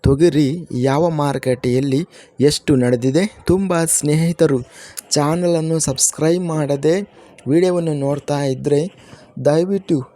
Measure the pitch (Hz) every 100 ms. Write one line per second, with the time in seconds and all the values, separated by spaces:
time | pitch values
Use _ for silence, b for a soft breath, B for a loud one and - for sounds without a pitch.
0 | - 139 170 143 139 175 160 123 131 139
1 | 170 156 143 135 131 127 127 123 139 131
2 | 180 B B - 139 - - 135 123 123
3 | 127 143 208 - - 185 196 170 165 -
4 | 147 151 170 165 156 135 - B B B
5 | - 147 147 170 175 170 160 160 151 135
6 | - - 156 175 175 156 143 143 151 180
7 | 202 B B B - 156 185 175 165 147
8 | 139 143 - 143 143 131 139 143 175 -
9 | B B B - 131 156 180 196 196 156
10 | 127